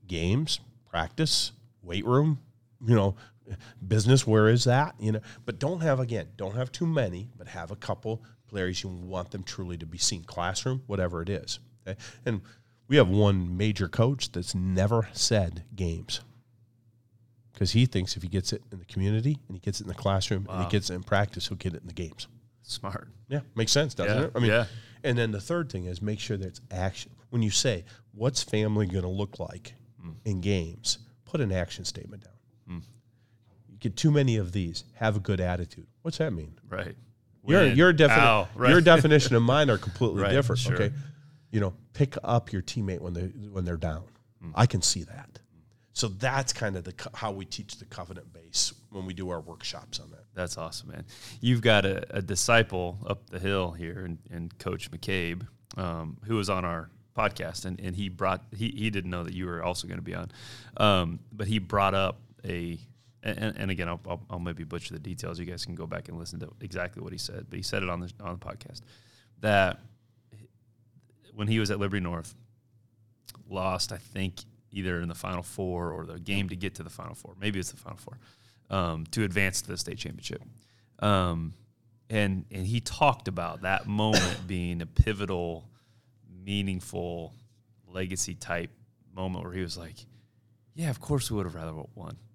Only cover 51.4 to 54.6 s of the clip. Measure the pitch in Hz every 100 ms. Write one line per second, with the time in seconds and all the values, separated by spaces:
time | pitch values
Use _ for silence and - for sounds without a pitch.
51.4 | 120 123 117 107 95 95 - - 92 92
52.4 | - 117 90 92 87 92 - 101 - 92
53.4 | 95 98 90 85 82 90 92 82 - 87
54.4 | 85 -